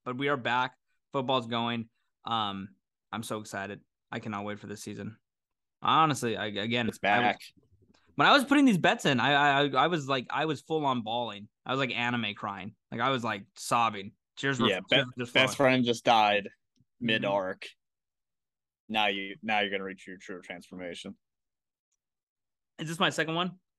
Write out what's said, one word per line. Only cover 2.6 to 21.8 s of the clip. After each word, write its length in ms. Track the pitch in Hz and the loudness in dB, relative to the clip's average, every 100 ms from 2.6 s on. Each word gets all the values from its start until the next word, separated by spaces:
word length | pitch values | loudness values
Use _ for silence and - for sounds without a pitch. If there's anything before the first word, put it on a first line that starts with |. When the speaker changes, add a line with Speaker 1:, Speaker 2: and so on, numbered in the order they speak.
| 95 - _ _ _ | -10 -16 _ _ _
Speaker 1:
I'm 100 | 104 | -10
so 160 | 117 110 | -8 -8
excited. 420 | 107 101 98 101 _ _ _ | -8 -10 -10 -12 _ _ _
I 80 | 120 | -10
cannot 260 | 113 104 | -8 -8
wait 140 | 104 104 | -6 -10
for 80 | 101 | -12
this 160 | 104 | -14
season. 340 | - 104 104 113 _ _ _ _ _ _ | -12 -12 -12 -14 _ _ _ _ _ _
Honestly, 540 | 95 135 156 127 120 98 | 2 4 4 2 -2 -2
I, 100 | 107 | -4
again, 420 | 101 110 120 110 | -4 -2 -2 -2
Speaker 2:
It's 100 | - | -2
Speaker 1:
I 160 | 95 104 | 2 4
was 40 | |
Speaker 2:
back. 160 | 107 - - _ _ _ _ _ _ - | 2 0 -8 _ _ _ _ _ _ 2
Speaker 1:
when 100 | 160 | 6
I 40 | |
was 120 | 269 | 6
putting 200 | 247 277 | 6 6
these 140 | 269 185 | 6 6
bets 260 | 170 233 175 | 4 2 2
in, 140 | 131 | 2
I, 120 | 123 | 4
I, 300 | 143 143 139 | 4 4 4
I, 200 | 143 131 | 2 2
I 20 | 151 | 2
was 220 | 175 135 | 0 -2
like, 180 | 135 117 | -4 -2
I 160 | 135 156 | -2 -2
was 140 | 139 | -4
full 220 | - 160 143 | -2 -2 0
on 160 | 127 | 0
bawling. 460 | 113 120 117 101 104 _ | -2 -4 -4 -8 -16 _
I 60 | - | -6
was, 80 | 131 | -2
like, 140 | 131 | -2
anime 420 | 113 120 120 107 | -2 -2 -2 -4
crying. 400 | 101 107 98 95 - _ | -6 -8 -8 -12 -16 _
Like, 100 | 113 | -2
I 100 | 123 | 0
was, 120 | 135 | 0
like, 220 | 117 104 98 - | -2 -6 -10 -14
sobbing. 560 | - 123 113 104 95 - _ - | -2 2 2 0 -12 -18 _ -6
Tears 220 | 139 135 | -4 0
were, 80 | 113 | 0
Speaker 2:
Yeah, 120 | 92 95 | 0 0
Speaker 1:
tears 140 | 135 | 0
Speaker 2:
be-, 60 | 127 123 | 0 -6
Speaker 1:
were 60 | |
just 100 | 123 | -2
Speaker 2:
best 220 | 131 131 - | 2 2 4
Speaker 1:
flowing. 160 | 135 | 4
Speaker 2:
friend 120 | 131 | 4
just 200 | 120 117 | 2 0
died 400 | - 113 107 104 98 | 4 6 6 2 -2
Speaker 1:
Mm-hmm. 600 | - _ _ _ _ 120 | -14 _ _ _ _ -2
Speaker 2:
mid 180 | 110 | 0
arc. 420 | 101 101 92 98 - - _ _ _ _ _ _ _ _ _ _ _ | 0 -2 -2 -8 -12 -18 _ _ _ _ _ _ _ _ _ _ _
Now 180 | 107 104 | 0 0
you, 280 | 101 98 98 | 0 -6 -10
now 180 | 110 107 | -2 0
you're 100 | 101 | 0
gonna 120 | 98 | -2
reach 220 | 95 95 - | -6 -12 -16
your 100 | 92 | -18
true 240 | - 90 | -14 -14
transformation. 760 | - 90 - 92 90 85 101 - _ _ _ _ _ _ | -12 -14 -14 -12 -10 -10 -12 -16 _ _ _ _ _ _